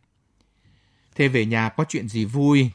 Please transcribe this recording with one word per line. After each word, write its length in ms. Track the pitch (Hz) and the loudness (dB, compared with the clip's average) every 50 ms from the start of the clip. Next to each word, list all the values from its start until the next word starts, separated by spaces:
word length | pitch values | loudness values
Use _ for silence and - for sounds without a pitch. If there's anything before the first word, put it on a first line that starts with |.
| _ _ _ _ _ _ _ _ _ _ _ _ _ _ _ _ _ _ _ _ _ _ _ | _ _ _ _ _ _ _ _ _ _ _ _ _ _ _ _ _ _ _ _ _ _ _
"Thế 140 | - 147 139 | 0 0 2
về 180 | 127 127 110 | 2 0 0
nhà 220 | 110 117 113 113 113 | 0 0 -2 -2 -2
có 160 | - - 156 156 | -2 -4 -4 -4
chuyện 200 | - 151 98 113 | -4 -6 -8 -6
gì 160 | 104 113 110 | -6 -4 -4
vui, 460 | 101 117 143 143 143 147 139 131 123 98 | -4 -2 0 2 4 4 4 2 2 -2